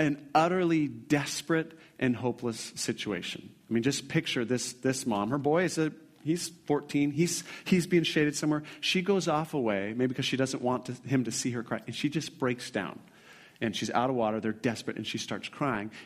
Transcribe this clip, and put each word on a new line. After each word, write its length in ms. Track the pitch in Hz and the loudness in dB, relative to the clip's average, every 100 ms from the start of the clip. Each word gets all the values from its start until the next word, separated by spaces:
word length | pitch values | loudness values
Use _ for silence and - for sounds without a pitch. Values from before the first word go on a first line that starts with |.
an 280 | 151 143 - | 0 0 2
utterly 540 | 156 165 185 170 165 143 | 4 4 4 4 4 2
desperate 880 | 117 123 147 139 - - 160 156 - - - | -4 0 0 2 -6 0 0 0 -10 -20 -2
and 160 | 131 113 | 0 0
hopeless 560 | 123 117 120 113 - - | -2 -2 -4 -4 -8 -6
situation. 760 | - 107 110 90 - - - - - | -4 -4 -2 -4 -4 -10 -14 -20 -2
I 40 | |
mean, 100 | 113 | 2
just 240 | 127 135 - | 2 0 0
picture 380 | 160 156 135 113 | -2 0 -2 0
this, 280 | 123 - | -2 -2
this 320 | - 131 131 127 | -2 -2 0 0
mom. 240 | 101 104 | 0 0
Her 80 | 143 | 0
boy 260 | 139 160 | 2 2
is 140 | 180 - | 2 0
a, 160 | 156 - - - 143 | -2 -4 -18 -8 -2
he's 240 | 170 - - - | -2 -2 -10 0
fourteen. 460 | 147 147 147 143 | 0 2 2 2
He's, 340 | 143 170 - - - | 2 0 0 -6 -12
he's 240 | - 185 156 | 2 4 6
being 160 | 175 | 4
shaded 320 | 160 160 151 147 | 4 2 2 2
somewhere. 280 | 156 151 151 - | 0 -2 -4 -6
She 200 | - 185 | 0 0
goes 280 | 185 196 160 | 2 2 2
off 240 | 151 160 | 0 0
away, 400 | 151 113 98 101 113 | 0 2 0 0 0
maybe 120 | 127 | 0
because 180 | 127 127 | 0 -2
she 100 | 127 | 0
doesn't 260 | 131 131 | 0 0
want 260 | 123 127 123 | 0 0 -4
to, 60 | 123 120 | -10 0
him 160 | 135 | 0
to 80 | 117 | 2
see 200 | 113 127 | -2 -2
her 120 | 120 | -4
cry, 160 | 113 113 - | -4 -6 -6
and 100 | - | -4
she 140 | 151 | -2
just 280 | 160 - - | -2 -6 -2
breaks 320 | 127 123 - | -2 -2 -4
down. 280 | 107 82 - - - - - - - | -4 -4 -8 -18 -20 -20 -20 -20 -4
And 120 | 113 | -4
she's 180 | - 113 | -2 0
out 180 | - 127 | 2 2
of 80 | 127 | 2
water. 240 | 110 110 | 2 0
They're 100 | 110 | -2
desperate, 460 | 107 120 110 - 110 | 0 -2 -2 -6 -6
and 100 | 107 | -6
she 100 | 113 | -6
starts 300 | - 101 - | -6 -8 -8
crying. 440 | - 143 110 107 - | -4 -2 -2 -4 -12